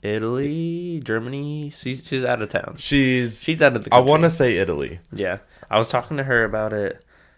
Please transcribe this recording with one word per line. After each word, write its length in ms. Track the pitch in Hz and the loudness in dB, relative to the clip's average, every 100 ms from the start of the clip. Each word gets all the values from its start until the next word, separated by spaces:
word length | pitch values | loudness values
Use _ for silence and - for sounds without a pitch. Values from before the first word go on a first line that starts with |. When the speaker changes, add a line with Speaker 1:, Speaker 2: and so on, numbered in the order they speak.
Speaker 1:
Italy, 1000 | 101 107 110 123 143 156 165 170 175 165 | -4 -2 -2 -2 -4 -4 -4 -6 -6 -8
Germany. 680 | 113 110 120 139 147 151 147 - | -4 -4 -4 -8 -6 -8 -10 -10
She's, 320 | 127 127 - | -10 -10 -6
she's 160 | 135 | -4
out 180 | 123 120 | -2 -2
of 60 | 107 | -2
town. 280 | - - - | -4 -6 -10
Speaker 2:
She's 680 | - 143 131 127 120 107 | 0 2 4 2 0 -4
Speaker 1:
She's 180 | - 160 | -4 4
out 140 | 147 120 | 4 4
of 80 | |
the 60 | 101 | 4
Speaker 2:
I 40 | 123 | 6
Speaker 1:
country. 120 | 127 | 8
Speaker 2:
wanna 200 | 156 165 | 6 4
say 260 | 165 131 90 | 4 2 4
Italy. 440 | 92 76 69 87 - | 2 0 -4 -8 -12
Speaker 1:
Yeah. 280 | - 92 98 _ - - | -6 -4 -4 _ -20 -2
I 80 | 107 | 0
was 120 | 117 | 0
talking 260 | 127 120 151 | -2 -2 -6
to 80 | |
her 220 | 135 120 110 | 0 0 2
about 260 | 107 107 | -2 -4
it, 320 | 107 101 - _ _ _ | -2 -4 -6 _ _ _